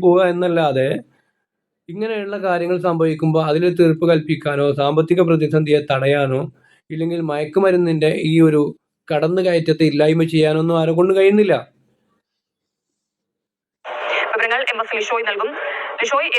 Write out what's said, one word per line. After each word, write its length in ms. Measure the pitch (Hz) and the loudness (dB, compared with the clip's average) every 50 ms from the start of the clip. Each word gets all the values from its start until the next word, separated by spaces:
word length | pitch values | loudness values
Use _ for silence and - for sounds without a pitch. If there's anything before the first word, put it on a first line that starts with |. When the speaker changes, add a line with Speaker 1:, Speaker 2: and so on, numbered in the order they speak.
| 185 | 4
Speaker 1:
പോവുക 260 | 175 175 185 190 175 175 | 4 4 4 4 2 0
എന്നല്ലാതെ 540 | 175 180 175 180 175 160 147 131 131 131 139 - - - _ _ _ _ _ _ _ _ _ _ _ _ _ _ _ _ - | 0 -2 0 0 0 0 0 0 0 0 -2 -2 -6 -8 _ _ _ _ _ _ _ _ _ _ _ _ _ _ _ _ -14
ഇങ്ങനെയുള്ള 440 | 170 202 214 220 220 214 202 196 202 202 190 190 | -10 -8 -8 -6 -6 -8 -8 -8 -8 -6 -4 -2
കാര്യങ്ങൾ 280 | 175 170 170 175 180 175 180 180 | -2 -2 -2 -2 -2 -2 -2 -2
സംഭവിക്കുമ്പോ 520 | 165 160 165 160 156 156 160 160 156 160 156 156 | 0 0 0 0 0 0 0 0 0 0 0 0
അതിൽ 120 | 147 165 175 180 170 170 | 0 0 0 0 2 4
തീർപ്പ് 260 | 170 165 156 160 170 165 | 4 4 4 2 2 2
കൽപ്പിക്കാനോ 560 | 170 156 156 165 160 143 - 151 143 139 143 143 139 143 | 2 2 0 -2 -4 -4 -4 -4 -2 0 0 0 0 0
സാമ്പത്തിക 400 | 139 143 151 160 160 160 175 180 175 165 | 0 0 2 0 0 2 2 2 2 2
പ്രതിസന്ധിയെ 520 | 165 156 151 147 156 156 156 147 147 147 147 - | 2 0 0 0 0 0 2 2 0 0 2 0
തടയാനോ 500 | 139 135 135 139 143 143 139 131 131 135 156 - - _ _ _ _ _ _ - 156 | -2 0 0 0 2 2 0 0 -2 -4 -4 -6 -12 _ _ _ _ _ _ -12 -8
ഇല്ലെങ്കിൽ 260 | 160 165 165 170 170 165 151 | -6 -6 -4 -4 -4 -4 -4
മയക്കുമരുന്നിന്റെ 800 | 143 147 156 151 - 190 196 190 180 180 175 170 165 156 151 156 - - 165 160 | -4 -4 -4 -2 0 2 2 4 4 2 2 2 2 2 2 0 0 0 -2 2
ഈ 20 | 160 165 160 | 4 6 6
ഒരു 160 | 156 151 147 147 - - _ _ _ _ _ _ - | 6 4 2 0 0 -4 _ _ _ _ _ _ -4
കടന്നുകയറ്റത്തെ 760 | 160 147 156 160 180 190 180 185 175 165 160 165 156 156 160 151 | -2 0 0 0 0 0 0 2 0 0 0 0 0 2 2 0
ഇല്ലായ്മ 320 | 139 143 151 156 160 165 165 160 | 2 2 2 2 2 2 0 0
ചെയ്യാനോ 260 | 160 160 156 151 156 160 | 2 2 2 2 2 0
ഒന്നും 140 | 160 165 165 165 | 0 0 0 0
ആരെ 120 | 160 160 160 | 0 0 2
കൊണ്ടും 180 | 170 180 190 190 196 | 2 2 2 4 4
കഴിയുന്നില്ല. 360 | 190 196 202 214 208 185 151 120 104 _ _ _ _ _ _ _ _ _ _ _ _ _ _ _ _ _ _ _ _ _ _ _ _ _ _ _ _ _ _ _ _ _ _ _ _ _ _ _ _ _ _ _ - - - - - - - - - - | 4 4 4 4 2 2 0 -2 -2 _ _ _ _ _ _ _ _ _ _ _ _ _ _ _ _ _ _ _ _ _ _ _ _ _ _ _ _ _ _ _ _ _ _ _ _ _ _ _ _ _ _ _ -16 -12 -10 -8 -8 -6 -6 -6 -6 -4
Speaker 2:
വിവരങ്ങൾ 280 | - 220 226 226 233 254 269 233 | -4 -4 -2 -2 -2 -4 -4 -6
എം 60 | 233 220 | -6 -6
എസ് 140 | 226 - 247 220 | -6 -6 -6 -8
ലിഷോയ് 260 | 214 214 240 233 226 214 | -6 -4 -4 -4 -4 -4
നൽകും. 220 | 202 202 202 262 294 - - - - - - - - - | -6 -6 -6 -8 -8 -8 -10 -10 -10 -10 -10 -10 -8 -6
ലിഷോയ്, 280 | 233 233 285 277 320 - - | -4 -2 -2 -2 -2 -2 -4